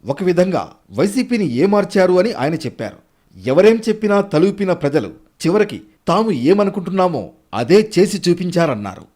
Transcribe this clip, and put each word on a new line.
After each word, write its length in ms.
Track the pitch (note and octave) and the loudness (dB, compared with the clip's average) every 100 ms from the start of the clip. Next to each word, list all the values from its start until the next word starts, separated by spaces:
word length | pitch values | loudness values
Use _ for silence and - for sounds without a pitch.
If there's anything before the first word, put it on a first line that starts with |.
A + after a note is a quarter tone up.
| G#2 | -8
ఒక 160 | C#3 | -4
విధంగా 500 | F#3 F3 F#3 D#3 D#2+ - _ | 0 2 0 0 -6 -14 _
వైసీపీని 520 | G2+ F#3+ B3+ B3 A#3+ | -4 -2 -2 -2 -2
ఏమార్చారు 680 | F3 A#2+ F#3+ G3+ G3+ G3 F#3 | -2 0 2 2 0 2 2
అని 200 | F3+ G#3 | 2 0
ఆయన 220 | - C3+ | -2 -4
చెప్పారు. 420 | D#3+ B2+ - A2 - _ _ _ F#2 F#2+ | -4 -8 -10 -12 -12 _ _ _ -10 0
ఎవరేం 300 | C#3+ G#3 A3+ A3+ | 4 4 4 0
చెప్పినా 320 | G#3+ G#3 G3+ | -2 0 0
తలూపిన 520 | G3 D3+ F#3+ G3+ F#3+ | 2 2 2 0 -2
ప్రజలు 360 | E3+ D3 D3 F#2+ - _ _ D3+ | -2 0 -2 -4 -12 _ _ 0
చివరికి 360 | G3+ G#3 G2+ - _ - | 0 0 -4 -16 _ -2
తాము 220 | F3 A3+ | 0 0
ఏమనుకుంటున్నామో 1000 | D3 B2+ G3+ G3+ G#3 F3+ F#3+ F3+ D3 F2+ _ _ | 0 2 4 2 -2 -6 0 0 -2 -8 _ _
అదే 360 | G#2 A#2+ G3 G#3+ E3+ | -8 2 2 4 2
చేసి 320 | G#3 G3 E3+ | 0 0 0
చూపించారన్నారు. 720 | F3 F3+ E3+ E3 A#2 G2+ F2+ E2 | 0 0 0 0 -2 -8 -12 -20